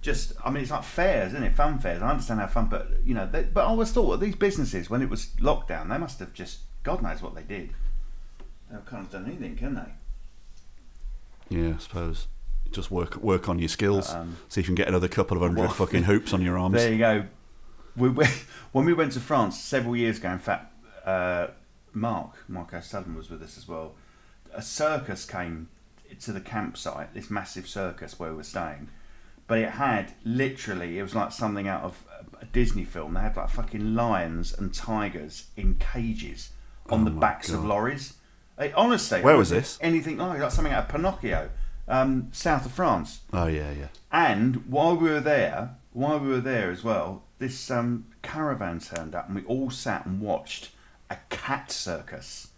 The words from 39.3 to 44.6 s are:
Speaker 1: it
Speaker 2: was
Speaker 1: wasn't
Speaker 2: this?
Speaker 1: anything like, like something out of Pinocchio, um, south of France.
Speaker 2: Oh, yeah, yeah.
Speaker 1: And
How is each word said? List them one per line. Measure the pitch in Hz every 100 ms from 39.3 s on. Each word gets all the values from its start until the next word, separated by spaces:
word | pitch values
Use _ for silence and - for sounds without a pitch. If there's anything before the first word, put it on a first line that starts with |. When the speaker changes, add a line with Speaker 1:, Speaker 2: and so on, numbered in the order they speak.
| 147
Speaker 1:
it |
Speaker 2:
was | 90
Speaker 1:
wasn't | 87
Speaker 2:
this? | 139 -
Speaker 1:
anything | 165 165 156 156
like, | - 143
like | 147
something | - 156
out | 117 -
of |
Pinocchio, | 143 180 196 113 82 - - - - -
um, | 127 135 131 127
south | - 175 147 131
of |
France. | 127 180 101 76 - -
Speaker 2:
Oh, | 95 82
yeah, | 78 73
yeah. | 71 69 - -
Speaker 1:
And | 156 160 101 120 123